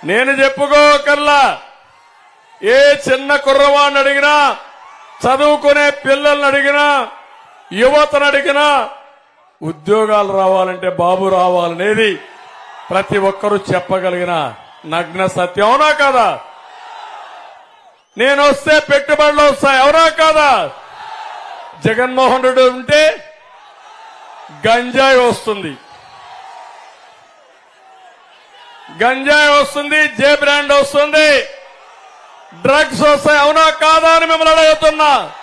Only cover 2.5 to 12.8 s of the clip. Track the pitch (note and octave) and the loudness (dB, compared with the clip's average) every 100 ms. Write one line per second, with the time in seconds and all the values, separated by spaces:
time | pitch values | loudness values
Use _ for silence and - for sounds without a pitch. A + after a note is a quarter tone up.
2.5 | _ G3+ B3+ C#4+ C#4+ C4+ C4 C#4 C#4+ C#4 | _ 0 4 4 2 0 -4 -2 -2 0
3.5 | C4+ C#4+ C#4+ C#4+ C#4 C4+ C#4 C#4+ D4 C#4 | 2 2 4 2 0 0 0 2 2 0
4.5 | A3 - - - - - - A#3+ C4 D4 | -2 -12 -20 -20 -20 -20 -6 -2 0 2
5.5 | D4 C#4+ C#4+ D4 C#4+ C4+ C#4 D4 C#4+ C#4 | 2 2 2 0 -2 -2 0 0 0 0
6.5 | C#4 C#4 C#4+ D4 C#4 A3+ - - - - | 0 0 0 0 0 -4 -12 -20 -20 -20
7.5 | - - F#3 B3 D4 D4 D4 C#4+ C#4 C#4 | -20 -12 0 2 2 2 0 0 0 -2
8.5 | C#4 D4 C#4+ A3 - - _ _ _ _ | 0 0 0 -2 -12 -20 _ _ _ _
9.5 | _ D#3+ D#3 - G#3+ G#3+ G#3 G3+ G3 F#3+ | _ -12 -10 -2 0 2 0 0 0 0
10.5 | F#3+ F#3 F#3 F#3 F3 F3 F#3 F#3+ F#3 F3+ | 0 -2 -4 -6 -2 -2 0 0 0 0
11.5 | F3+ F3 E3+ G3 G#3+ G#3+ E3+ - - - | 0 -4 -4 -4 0 -2 -4 -12 -20 -20
12.5 | - - - | -20 -20 -20